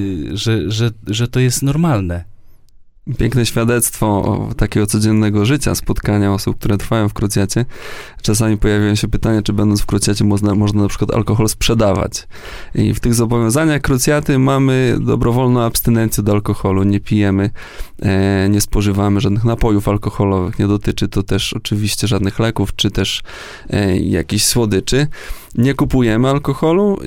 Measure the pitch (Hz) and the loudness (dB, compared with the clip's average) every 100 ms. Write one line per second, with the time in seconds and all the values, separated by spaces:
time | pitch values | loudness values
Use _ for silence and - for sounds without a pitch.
0 | 98 87 60 98 113 110 80 107 117 - | -2 -4 -6 -4 0 0 0 -2 -2 -4
1 | - 110 120 127 127 123 139 151 170 117 | -6 -4 -2 0 0 0 0 0 2 0
2 | 90 87 - - - - - - - - | -2 -6 -8 -16 -20 -20 -20 -20 -20 -14
3 | - 127 - 123 113 - 113 120 - - | -8 -2 0 2 0 0 2 2 0 -2
4 | 107 101 104 101 107 - 104 107 104 107 | 0 0 0 -2 -2 -2 0 0 0 2
5 | 110 110 107 104 104 147 - 95 - - | 2 2 2 2 2 2 0 -2 -2 -2
6 | - 104 101 98 - 98 - 104 - 113 | 0 2 2 0 -2 -2 0 0 0 0
7 | 104 - 104 - 98 123 123 - - - | 0 0 -2 0 0 0 -2 -6 -12 -14
8 | - - - 107 110 104 110 104 104 104 | -16 -6 -2 2 2 2 2 2 2 0
9 | 110 - 113 110 104 101 104 104 - 101 | 0 0 0 0 0 0 2 2 2 0
10 | 98 101 104 101 104 101 104 104 101 - | 0 2 2 2 2 2 2 2 0 0
11 | 101 113 101 110 110 - - 113 104 92 | -2 0 0 0 0 0 0 2 2 2
12 | - - - - - - - - 107 - | -2 -6 -12 -16 -16 -14 -6 -2 0 0
13 | 123 117 113 120 113 135 160 147 - 131 | 0 2 2 2 2 2 2 0 0 0
14 | 147 147 147 135 131 135 135 131 127 110 | 2 0 2 2 2 2 2 2 2 0
15 | 120 113 123 120 127 123 117 - - 113 | 0 0 2 2 2 2 0 0 0 2
16 | 110 - 104 104 104 101 101 95 98 101 | 0 0 0 0 0 -2 0 2 2 0
17 | - 107 101 98 101 - - - - - | 0 0 2 2 0 -4 -12 -12 -12 -4
18 | 98 95 98 98 98 101 - 107 101 98 | 0 2 2 2 2 2 0 0 0 2
19 | 101 101 95 101 113 113 120 104 104 101 | 2 2 0 0 0 2 2 2 2 -2
20 | 104 - 101 95 92 104 101 101 - - | -2 -2 0 0 0 0 0 0 0 -2
21 | 101 - 98 98 - 110 - 104 104 - | -2 -2 -2 -2 -2 -6 -4 -2 -2 -2
22 | 110 98 98 - 110 113 98 - 107 - | -2 0 -2 -2 -2 0 -2 0 0 0
23 | 92 - - - - - - 101 98 92 | -2 -4 -10 -16 -16 -16 -4 0 0 0
24 | 82 92 76 104 - 120 110 95 - 139 | 0 -2 0 -2 0 0 2 0 0 0
25 | 147 - - - - - 127 135 135 127 | 0 -4 -10 -12 -8 -2 0 0 0 2
26 | 117 107 131 139 143 135 160 175 208 196 | 2 2 2 0 -2 0 2 2 2 0